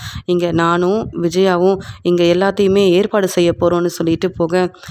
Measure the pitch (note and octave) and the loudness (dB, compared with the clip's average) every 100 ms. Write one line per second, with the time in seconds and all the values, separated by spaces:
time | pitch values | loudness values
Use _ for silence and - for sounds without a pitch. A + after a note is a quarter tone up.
0 | - - - F3+ E3+ E3 E3+ F3 F3+ G#3+ | -12 -12 -4 -2 0 0 0 0 0 -2
1 | - E3 E3+ F3 F#3+ F3 F#3 F#3+ - - | -4 -4 -2 0 2 2 2 0 -6 -6
2 | F3 F3 E3+ F3 G3 G3 G3 G3 G3 F3 | -2 2 2 2 0 0 2 4 4 2
3 | G#3 G#3+ F#3 F3+ E3+ E3 F3 F3 F3 - | 2 0 0 0 0 2 0 0 -2 -2
4 | E3 E3 F#3 F3+ E3 F3+ F3+ - - | -2 -2 -4 -4 -2 0 -2 -6 -16